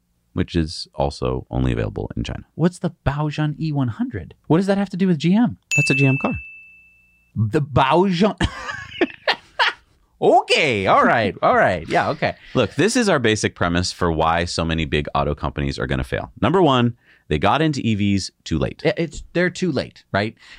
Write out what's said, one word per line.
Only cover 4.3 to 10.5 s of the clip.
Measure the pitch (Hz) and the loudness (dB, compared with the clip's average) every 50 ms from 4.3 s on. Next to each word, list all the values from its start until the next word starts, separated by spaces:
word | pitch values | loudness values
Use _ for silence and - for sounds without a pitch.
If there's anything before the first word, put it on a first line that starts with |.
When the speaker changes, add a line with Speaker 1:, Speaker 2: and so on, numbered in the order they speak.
| - _ _ | -18 _ _
Speaker 2:
What | - 143 | 0 2
does | 170 196 | 2 2
that | 190 196 196 | 2 0 0
have | 202 196 | -2 -4
to | - | -2
do | 175 196 | -2 0
with | 185 175 143 | 0 0 0
G | 135 165 185 | 2 2 2
M? | 220 247 170 98 - _ - - | 2 2 0 -2 -6 _ -4 -2
Speaker 1:
That's | - - - | 0 0 2
a | 143 | 2
G | 131 139 | 2 2
M | 135 131 139 | 2 2 2
car. | - 254 - - - - - - - _ _ _ _ _ _ _ _ _ _ _ _ _ - | -2 -4 -4 -6 -10 -14 -20 -20 -20 _ _ _ _ _ _ _ _ _ _ _ _ _ -4
Speaker 2:
The | 101 113 107 101 156 | -4 -2 0 0 -2
Baojun. | 143 - 123 147 135 127 156 175 190 202 180 165 208 202 180 - | -2 0 2 2 4 4 4 4 4 2 2 2 2 2 2 0
<laughs> | - - - - - - - - - - - - 330 - - - - 571 - - - - _ - 453 - - - _ _ _ _ _ _ _ - | -4 -4 -4 -6 -12 -12 -12 -12 -14 -10 -4 -4 -4 -4 -4 -6 -4 -4 -4 -4 -8 -10 _ -2 -2 -2 -2 -6 _ _ _ _ _ _ _ 0
Okay. | - 202 302 370 - - | 2 4 4 4 4 4